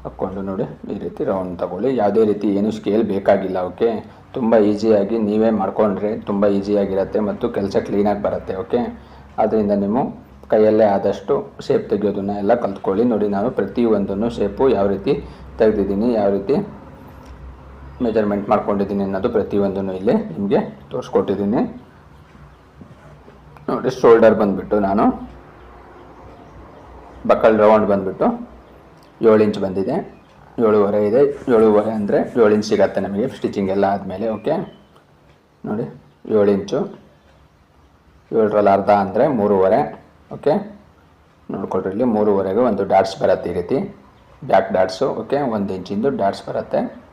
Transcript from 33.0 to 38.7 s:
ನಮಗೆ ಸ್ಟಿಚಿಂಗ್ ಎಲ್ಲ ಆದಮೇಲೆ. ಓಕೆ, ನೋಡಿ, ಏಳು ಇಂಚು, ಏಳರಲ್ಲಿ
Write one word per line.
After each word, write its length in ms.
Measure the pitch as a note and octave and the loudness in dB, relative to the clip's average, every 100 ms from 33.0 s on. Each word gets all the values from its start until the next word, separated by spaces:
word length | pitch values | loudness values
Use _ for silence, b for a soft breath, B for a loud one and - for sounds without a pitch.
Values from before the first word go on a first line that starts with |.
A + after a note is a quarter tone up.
| F#2 | -4
ನಮಗೆ 200 | G2 B2+ - | -4 -4 -4
ಸ್ಟಿಚಿಂಗ್ 320 | A2+ - G2 G2 | -6 -2 -2 0
ಎಲ್ಲ 80 | G2 G2 | 0 0
ಆದಮೇಲೆ. 300 | F#2+ F#2+ A2+ G#2+ | -6 -6 -6 -4
ಓಕೆ, 180 | - G3+ E3 - _ - _ _ _ _ _ _ G#3+ | -4 -4 -6 -14 _ -20 _ _ _ _ _ _ -8
ನೋಡಿ, 180 | G#3+ A#3 - - _ - G#2+ | -6 -8 -12 -20 _ -2 2
ಏಳು 120 | G2+ G2 | 2 0
ಇಂಚು, 220 | F#2 C3+ G3 - - _ _ _ _ _ _ _ _ _ _ _ _ A2+ | -2 -6 -6 -10 -20 _ _ _ _ _ _ _ _ _ _ _ _ 0
ಏಳರಲ್ಲಿ 360 | G#2+ G#2+ G2+ | 2 4 4